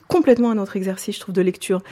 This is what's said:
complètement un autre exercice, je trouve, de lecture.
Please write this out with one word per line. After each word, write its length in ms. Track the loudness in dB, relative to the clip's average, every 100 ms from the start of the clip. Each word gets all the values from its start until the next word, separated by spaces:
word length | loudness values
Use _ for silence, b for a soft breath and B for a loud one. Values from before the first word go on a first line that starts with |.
| -2
complètement 420 | 2 4 4 4
un 60 | 0
autre 200 | -2 -4
exercice, 380 | -4 -6 -8 -10
je 40 |
trouve, 160 | -4 0
de 60 |
lecture. 400 | 0 0 -2 -4 -4